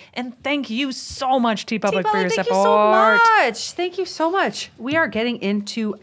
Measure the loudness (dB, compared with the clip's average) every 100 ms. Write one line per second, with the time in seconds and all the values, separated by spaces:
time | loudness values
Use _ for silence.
0 | -14 -12 -12 -10 -6 -4 -4 -4 -6 -6
1 | -10 -6 0 2 2 -2 -4 -2 0 0
2 | 0 0 0 0 0 2 4 4 4 6
3 | 6 6 6 4 2 -2 -8 -6 -6 -4
4 | -6 -2 -2 0 -2 -4 -12 -10 -4 -2
5 | 0 -2 -4 -2 -2 -4 -4 -4 -4 -2